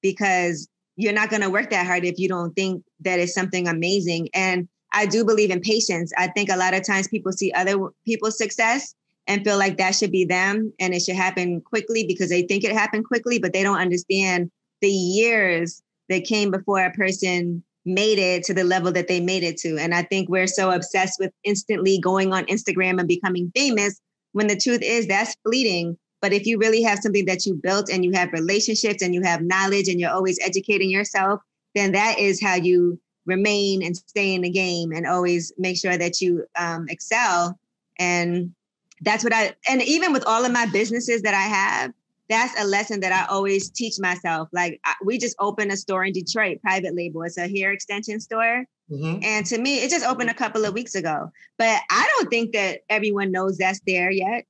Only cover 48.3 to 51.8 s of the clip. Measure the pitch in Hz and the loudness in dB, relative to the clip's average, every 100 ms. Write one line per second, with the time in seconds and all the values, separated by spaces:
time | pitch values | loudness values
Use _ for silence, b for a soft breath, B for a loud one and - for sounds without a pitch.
48.3 | 226 226 240 254 _ _ 143 156 185 208 | -2 0 0 -6 _ _ -8 -4 -4 -2
49.3 | 214 185 233 262 277 247 349 254 254 240 | -2 -2 -2 0 0 0 0 0 -2 -2
50.3 | 226 226 220 214 202 247 196 165 151 165 | -2 -2 -2 -2 -4 -6 -6 -4 -4 -6
51.3 | B B _ 226 220 | B B _ 2 2